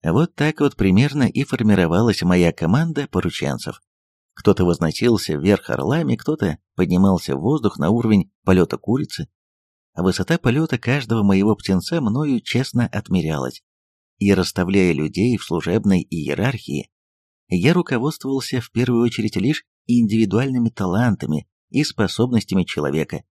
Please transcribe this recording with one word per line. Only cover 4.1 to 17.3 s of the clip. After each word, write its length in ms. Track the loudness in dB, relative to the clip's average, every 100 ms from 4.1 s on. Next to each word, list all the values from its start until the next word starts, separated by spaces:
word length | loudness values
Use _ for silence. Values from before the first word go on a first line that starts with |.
| _ _
Кто-то 300 | -4 0 4
возносился 720 | 2 2 -2 0 2 0 0
вверх 340 | -2 2 0 0
орлами, 480 | -4 -2 -2 -2 -4
кто-то 420 | -4 -2 -2 -4 _
поднимался 640 | -4 0 4 4 2 -2 -4
в 40 |
воздух 380 | -2 0 -2 -2
на 120 | 0
уровень 420 | 0 2 2 2 _
полета 340 | 2 2 2 -2
курицы. 500 | -4 -4 -4 -10 -12 _ _ _ _ _ _
А 80 | -2
высота 360 | -2 0 -2 0
полета 400 | 0 0 0 -2
каждого 440 | -2 -4 -2 0
моего 320 | 2 4 2
птенца 460 | 0 0 -2 0 -2
мною 400 | -2 -2 -2 -4
честно 460 | -2 -4 -2 -2 -2
отмерялась. 760 | -4 -2 -2 0 -4 -6 -10 _ _ _ _ _ _
И 140 | 2
расставляя 580 | 2 0 -2 0 2 2
людей 440 | 0 -2 -2 0 -2
в 80 |
служебной 640 | -4 -6 -2 -2 2 0 -2
иерархии, 840 | -8 -6 -2 -4 -4 -8 -8 -8 _ _ _ _